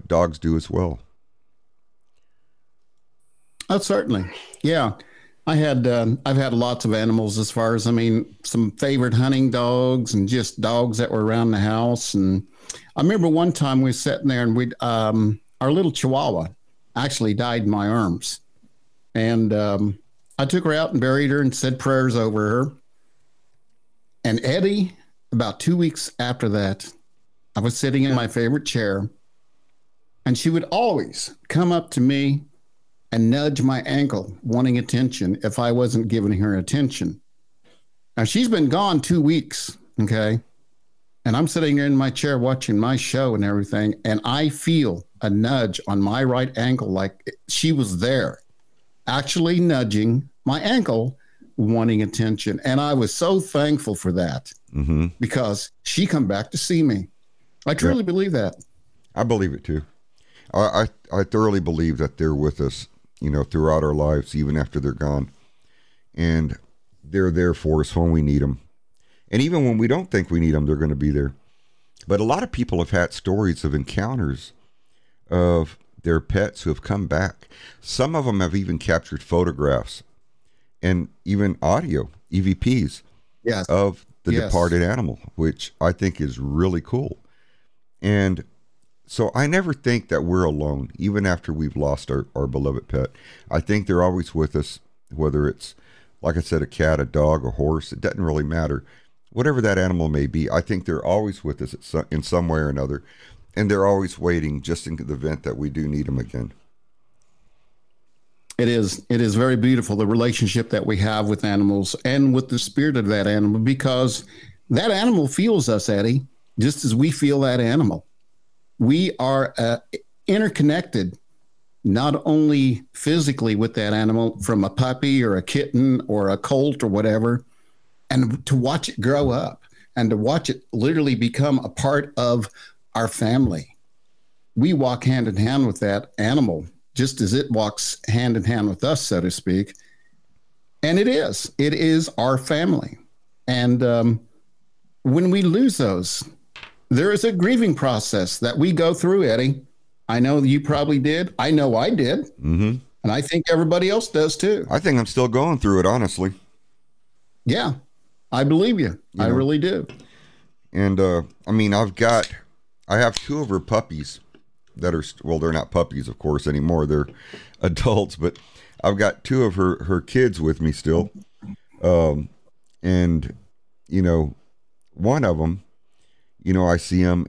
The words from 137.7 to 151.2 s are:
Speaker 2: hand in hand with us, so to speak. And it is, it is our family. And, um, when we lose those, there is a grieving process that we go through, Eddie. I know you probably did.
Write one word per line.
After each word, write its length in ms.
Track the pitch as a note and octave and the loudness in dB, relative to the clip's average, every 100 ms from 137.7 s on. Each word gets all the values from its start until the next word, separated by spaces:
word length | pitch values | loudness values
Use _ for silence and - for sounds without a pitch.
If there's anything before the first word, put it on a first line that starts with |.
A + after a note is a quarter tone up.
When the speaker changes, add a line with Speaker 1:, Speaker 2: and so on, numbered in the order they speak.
| - - - - | -4 -8 -6 -2
Speaker 2:
hand 300 | A2+ B2 A2 | 0 0 0
in 80 | |
hand 240 | G2 A#2 G#2 | 0 0 -2
with 160 | F2+ | -2
us, 160 | C3+ D3+ | -2 -2
so 200 | - F#2 | -2 -2
to 100 | F2+ | -2
speak. 440 | - F#2+ F#2 G#2 - - _ _ - - - _ _ _ _ | -4 -2 -2 -2 -10 -20 _ _ -20 -20 -20 _ _ _ _
And 160 | D3+ F3+ | 0 2
it 100 | A#3 | 2
is, 420 | G3 - G2+ - - | 2 -2 -6 -8 -2
it 160 | D3 | 0
is 380 | D3+ D#3+ D#3+ D#3+ - | 2 2 2 0 -2
our 180 | B2+ C3 | 0 0
family. 640 | - D3+ F#3 D#3+ - - - - _ _ - | 0 0 0 0 -4 -14 -20 -20 _ _ -4
And, 360 | B2+ B2 B2 | 0 2 2
um, 380 | B2 A#2 A#2 A2+ - _ _ _ _ _ _ _ | 2 2 2 0 -4 _ _ _ _ _ _ _
when 260 | C3 D3+ F3+ | 0 2 4
we 120 | G3 | 4
lose 360 | F#3 G3 C4 F#3 | 2 4 2 2
those, 440 | A#2 F2+ F2+ - - - _ - - - _ | 0 0 -4 -8 -10 -18 _ -20 -20 -20 _
there 200 | B2+ F#3+ | 2 2
is 140 | G#3 | 2
a 80 | A#3 | 0
grieving 420 | F#3 F#3+ B3 G#3+ | 2 2 4 2
process 640 | C3+ C3+ A2 - G#2 F2+ - | 2 0 0 -2 -2 -2 -2
that 180 | A#2 C3 | -4 0
we 140 | F3 | 2
go 200 | E3 E3 | 2 2
through, 320 | E3+ F3 G3 | 2 2 2
Eddie. 380 | C#3+ A2+ C3 C3+ - - - - - | 2 2 0 -2 -10 -20 -20 -16 -4
I 100 | A#2 | 0
know 220 | C3 D3 | 2 4
you 180 | C3+ C#3+ | 4 2
probably 380 | C#3+ D3 D3 C#3+ | 2 0 2 0
did. 340 | C#3+ D#3+ | 2 0